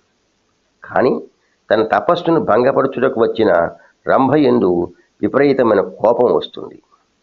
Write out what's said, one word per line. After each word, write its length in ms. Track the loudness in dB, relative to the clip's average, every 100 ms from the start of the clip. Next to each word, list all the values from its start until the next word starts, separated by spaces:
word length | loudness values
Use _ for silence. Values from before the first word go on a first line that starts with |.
| _ _ _ _ _ _ _ _
కానీ 400 | -6 -2 0 -2 -8 _ _ _ -2
తన 120 | -2
తపస్సును 560 | 0 0 0 -2 0 -2
భంగపరచుటకు 840 | 0 0 2 0 -2 -2 -4 0
వచ్చిన 480 | -2 0 0 2 0 -6 _ _ -2
రంభ 280 | 0 2 2
యందు 580 | 2 2 0 0 -4 -10 _ _
విపరీతమైన 600 | -4 0 0 2 2 2
కోపం 520 | -2 -2 0 2 2 0
వస్తుంది. 480 | -4 -12 -16 -18 _ _ _ _